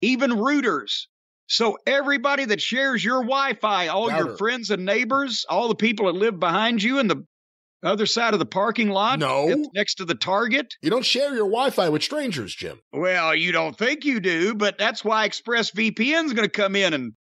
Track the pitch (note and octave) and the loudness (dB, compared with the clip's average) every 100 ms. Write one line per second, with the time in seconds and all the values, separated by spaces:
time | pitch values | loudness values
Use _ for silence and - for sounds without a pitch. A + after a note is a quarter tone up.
0 | A3+ B3+ C4 A3 B3+ D4 B3 D3 G#2 - | 0 2 2 2 2 2 2 -2 -4 -8
1 | - _ _ _ - - A3+ - A#3 C#4 | -8 _ _ _ -4 0 0 0 0 0
2 | C#4 C#4 C#4 C#4+ B3 F#3+ - B3 C4+ A#3 | 2 0 2 0 0 -2 0 0 0 0
3 | G3 C4 A#3 C4+ C4+ - G#3+ F#3+ E3+ F#3 | 0 0 0 0 0 -2 0 0 0 0
4 | A3+ E3 D#3 G#2 G#3+ B3 G3 F#3+ F#3 A3 | 0 0 -2 -2 -2 -2 -2 -2 0 0
5 | A#3+ C4+ C#4 G#3+ - F3+ A#3 - A3 A3 | 0 0 0 -4 -2 0 0 0 0 2
6 | F#3+ F3 A3+ F3 F3 F3+ A3+ A#3 G#3+ C#4 | 0 2 0 0 0 2 2 0 0 2
7 | G#3+ C#3 - _ _ _ _ _ E3+ G#3 | 2 0 -6 _ _ _ _ _ -2 0
8 | G3+ A#3 A#3 G3+ - F#3+ A3 A3 G#3 F#3+ | 0 0 2 0 0 -2 0 0 0 0
9 | A3 C4 C#3 C3+ D#3 D4+ D4 G3 G#3 - | 0 0 0 2 2 0 -2 -4 -4 -4
10 | E3+ C#3 - G3 A#3 C4+ B3 - D#3 B3 | -4 -4 -2 0 0 -2 -4 -6 -2 0
11 | - B3 C#4+ B3 G3+ A3+ C4+ - F3 D3+ | 0 0 0 0 0 0 0 2 2 0
12 | - D4+ C4 D3 F#2 - E2+ C#2 _ C#3 | -2 -4 -4 -4 -8 -10 -12 -12 _ -4
13 | F3+ F3+ D#3+ D#3 E3+ E3 D#3+ - A#3+ D4+ | 0 2 2 2 2 0 -2 -2 -2 0
14 | C#4+ A#3 F3+ E3 G3 G#3+ G#3 F#3+ A3 A3 | 0 0 0 2 0 2 0 0 -2 -2
15 | G#3+ A3 G#3+ - A3+ A#3 G#3 G3 A3 - | 0 2 0 -2 -2 0 0 0 0 2
16 | B3+ D#4+ D#4+ A3+ G#3 - G3 G3 F#3 D3 | 2 2 0 0 0 0 0 2 2 0
17 | A#2+ - | -4 -12